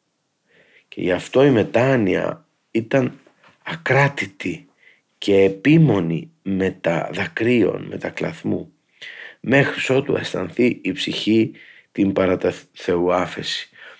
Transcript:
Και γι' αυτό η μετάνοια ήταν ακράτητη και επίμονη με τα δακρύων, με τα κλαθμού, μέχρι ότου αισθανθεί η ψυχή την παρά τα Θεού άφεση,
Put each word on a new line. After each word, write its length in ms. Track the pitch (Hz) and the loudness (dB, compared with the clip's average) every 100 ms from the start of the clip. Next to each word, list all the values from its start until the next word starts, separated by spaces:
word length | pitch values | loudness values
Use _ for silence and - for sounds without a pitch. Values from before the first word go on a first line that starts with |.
| _ _ _ _ _ _ _ _ _ | _ _ _ _ _ _ _ _ _
Και 120 | - | -6
γι' 120 | 90 | -2
αυτό 320 | 87 - 127 | -2 0 4
η 60 | 143 | 4
μετάνοια 960 | 120 98 113 131 131 98 87 85 85 _ _ _ | 4 2 2 2 2 2 0 -2 -6 _ _ _
ήταν 480 | 117 113 139 127 - _ _ _ _ | -6 -2 0 -2 -6 _ _ _ _
ακράτητη 1040 | - - - 131 139 - 98 - 95 82 - _ _ _ _ _ | -14 -8 0 2 2 0 -8 -10 -10 -10 -14 _ _ _ _ _
και 180 | - 98 | 2 4
επίμονη 960 | 98 - 139 160 151 98 85 80 - _ | 4 2 4 6 6 4 0 -4 -8 _
με 280 | 95 95 95 | -4 -2 -2
τα 400 | 92 85 85 - | -2 -2 -2 -4
δακρύων, 680 | - 98 - 113 120 95 - | -6 -8 -4 0 2 2 -2
με 160 | - 98 | -8 -10
τα 100 | 85 | -10
κλαθμού, 640 | - 82 82 104 92 - _ _ _ - - - - | -6 -8 -6 -6 -6 -8 _ _ _ -20 -18 -20 -10
μέχρι 540 | - 135 131 - - | 0 2 2 -2 -2
ότου 200 | 131 135 | 0 0
αισθανθεί 680 | - - 87 90 - 123 - | -2 -4 -6 -4 0 0 0
η 100 | 92 | -4
ψυχή 600 | 92 - - - 113 107 - - - _ | -6 -6 -4 0 2 2 -4 -20 -20 _
την 200 | - 98 | -2 0
παρά 240 | 98 92 90 | 2 0 0
τα 180 | 92 - - | -2 -4 -10
Θεού 400 | - - 87 87 | -8 -2 0 0
άφεση, 560 | 90 85 - - - - - - | 0 -2 -6 -8 -8 -10 -18 -20